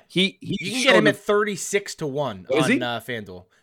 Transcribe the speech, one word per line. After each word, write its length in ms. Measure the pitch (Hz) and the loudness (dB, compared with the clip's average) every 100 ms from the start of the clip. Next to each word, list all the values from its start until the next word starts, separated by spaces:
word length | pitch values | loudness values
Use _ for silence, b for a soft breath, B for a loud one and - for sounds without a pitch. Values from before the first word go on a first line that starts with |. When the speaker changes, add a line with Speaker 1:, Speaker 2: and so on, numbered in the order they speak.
| - | -4
Speaker 1:
He, 320 | 175 190 - | 0 0 0
he 160 | - - | -6 -4
Speaker 2:
You 100 | 190 | -4
can 80 | 247 | 0
Speaker 1:
showed 60 | 254 | 2
Speaker 2:
get 40 | 233 | 4
him 80 | |
Speaker 1:
the 60 | 208 | 4
Speaker 2:
at 60 | 202 | 2
thirty-six 760 | - 208 208 190 - 202 196 - | 2 2 2 -2 -2 -4 -4 -8
to 120 | 156 | -6
one 400 | 135 139 98 92 | -4 -4 -6 -2
Speaker 1:
Is 140 | 139 147 | 2 4
Speaker 2:
on, 60 | |
Speaker 1:
he? 100 | - | 2
Speaker 2:
uh, 180 | 123 117 | 0 -4
FanDuel. 440 | - 117 101 90 - _ | -6 -8 -8 -14 -18 _